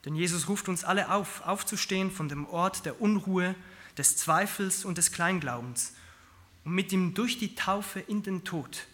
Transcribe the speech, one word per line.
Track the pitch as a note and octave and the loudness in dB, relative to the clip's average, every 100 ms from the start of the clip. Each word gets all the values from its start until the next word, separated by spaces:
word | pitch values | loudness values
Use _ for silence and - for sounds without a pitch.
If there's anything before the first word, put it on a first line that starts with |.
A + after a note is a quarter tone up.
Denn | - | -4
Jesus | D#3 F3 F3 D3 | 0 0 0 0
ruft | G3+ - | 0 0
uns | F3 | -2
alle | - F#3+ D3+ | 2 2 4
auf, | G3 F#3 - | 0 0 -6
aufzustehen | - G3+ - G#3 - F#3+ F#3+ | -2 -2 -2 -2 0 2 0
von | F#3+ D3+ | 0 -4
dem | C#3+ C#3+ | -4 -4
Ort | E3+ F#3 F#3 | 0 0 0
der | E3 B2+ | -6 2
Unruhe, | G#3 G#3 F#3+ F#3 F3+ F#3 - - - - | 4 4 4 2 2 0 -8 -20 -16 0
des | C#3 - | 2 2
Zweifels | - D#3+ G3+ - F#3+ F#3 | 4 4 4 0 0 0
und | G3 F3 | -2 2
des | E3+ | 2
Kleinglaubens, | - F3 F#3 C#3+ A#2+ B2 A#2+ - - - - - - - - | 4 2 2 0 -4 -6 -6 -6 -8 -20 -20 -20 -20 -20 -14
um | D3+ | -2
mit | F3+ G3 | -2 2
ihm | F#3+ F3+ | 2 2
durch | F#3 A#3 - | 2 0 0
die | G#3 | -4
Taufe | - - G3+ G#3 G3 | -2 0 0 -2 -8
in | - G#3 | -4 -2
den | G3+ F#3 | -2 -4
Tod | E3+ E3+ B2 - - | -2 -4 -4 -10 -12